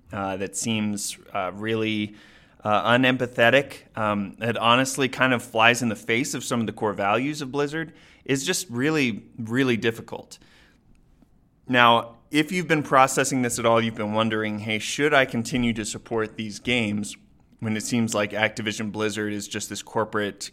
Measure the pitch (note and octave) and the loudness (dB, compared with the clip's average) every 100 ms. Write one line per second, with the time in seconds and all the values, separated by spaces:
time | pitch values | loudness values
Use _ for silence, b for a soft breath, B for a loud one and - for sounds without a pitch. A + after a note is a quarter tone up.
0 | - G#2+ G2 F#2+ F#2+ - A#2 A2 G#2+ G#2 | -12 -6 -6 -4 -6 -4 -2 -2 -2 -4
1 | - - - G2+ F#2 G2 A2 A2+ A2 G#2+ | -6 -10 -8 -6 -4 -4 -2 0 0 -2
2 | G#2 B B B B B G#2+ G#2 F#2+ B2 | -4 B B B B B 0 2 4 4
3 | C3 B2+ B2 - A#2 C3 C#3 - - - | 4 2 -2 4 6 6 2 -6 -14 -4
4 | G#2+ G#2 G2 - A2+ G#2+ A2+ A#2+ C3 - | -2 0 -4 -4 -4 0 4 4 2 0
5 | C3 - C3 A#2+ - A2+ A2+ A#2+ A#2+ G2+ | -2 2 2 2 0 2 2 2 -2 -4
6 | - A2+ C#3 C3+ - A#2+ G#2+ G#2+ G#2+ F#2+ | -4 -4 -2 -6 -6 -4 -4 -4 -4 -2
7 | G2+ A2+ C#3 D3 C3+ C#3 C#3+ D#3 D#3+ B | 0 0 -2 -6 -6 -4 -4 -4 -10 B
8 | B B - C3+ C#3 - - A#2 C#3+ D#3 | B B -4 -2 -2 -4 -4 -2 0 2
9 | B2+ G2+ - - A2 B2 C3 A2+ A2+ A2+ | 0 -2 -10 -12 -4 0 2 2 0 -4
10 | - - - - b b b b _ _ | -8 -14 -16 -20 b b b b _ _
11 | _ _ _ _ _ _ - B2+ A#2+ A#2 | _ _ _ _ _ _ -2 6 8 6
12 | A2 - _ D3 D3+ F#3 E3 D#3+ C#3 C#3 | 2 -10 _ 0 0 -2 0 0 4 4
13 | C3 D3+ C3 C3 B2 A#2+ A#2 A#2 A2+ A2+ | 6 4 0 0 -2 0 4 4 2 -2
14 | G#2+ G#2+ A2+ A2 G#2+ G#2+ A2 B2+ - - | -2 0 0 0 -2 -4 -4 -4 -4 -2
15 | D3 C#3+ C3 A#2+ A2+ B2 A#2+ A2+ G#2 - | 2 4 2 0 -2 0 0 0 -4 -8
16 | - A2+ G#2+ - A2 G2+ A#2+ B2 G#2+ G#2 | -4 -2 -2 -4 -10 -6 -2 0 0 -2
17 | G2+ - _ _ _ _ A2+ G#2+ - B2 | -6 -12 _ _ _ _ -4 -4 -2 0
18 | A2 G#2+ G#2 G2+ G#2+ A2+ G#2+ G#2 A2 G#2 | 0 0 -2 0 0 0 -4 -4 -4 -2
19 | G#2+ G#2+ G#2 G#2 G2+ G#2+ - G2+ - A#2 | -2 -2 -4 -4 -6 -8 -8 -10 -6 -4
20 | G#2+ G#2+ G2+ F#2+ - | -2 -2 -2 -4 -12